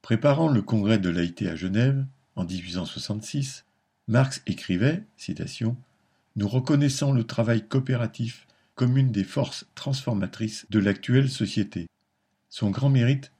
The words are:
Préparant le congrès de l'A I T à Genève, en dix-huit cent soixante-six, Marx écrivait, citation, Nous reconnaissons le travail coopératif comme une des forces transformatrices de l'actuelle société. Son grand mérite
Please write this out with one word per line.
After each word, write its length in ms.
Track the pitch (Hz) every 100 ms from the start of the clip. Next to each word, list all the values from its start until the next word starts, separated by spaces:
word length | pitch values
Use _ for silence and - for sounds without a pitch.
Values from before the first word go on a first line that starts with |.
Préparant 460 | - 214 147 139 160
le 140 | 123
congrès 380 | 98 110 101 110
de 100 | 92
l'A 140 | 85
I 100 | 87
T 160 | - 95
à 60 | 80
Genève, 500 | 92 101 127 139 135 _ _ -
en 100 | 87
dix-huit 280 | 92 87
cent 120 | 87 85
soixante-six, 800 | - - 107 - 143 135 - _ _ _ _ -
Marx 340 | 107 131 - -
écrivait, 580 | 92 - 92 123 170 214 _
citation, 580 | - - - - 113 123 - _ _ _ _ -
Nous 100 | 101
reconnaissons 640 | 127 131 147 143 139 143
le 140 | 131 113
travail 420 | - 113 113 -
coopératif 800 | 135 131 127 113 - 117 - _ _ _ -
comme 220 | 127 131
une 140 | 131
des 140 | 104 95
forces 400 | - 120 - - -
transformatrices 920 | - 135 - 107 98 - 107 - -
de 100 | 107
l'actuelle 500 | 101 98 - 127 139
société. 580 | - 101 - 101 - 82 _ _ _ _ _ _
Son 200 | - 104
grand 200 | 98 139
mérite 420 | 135 117 139 -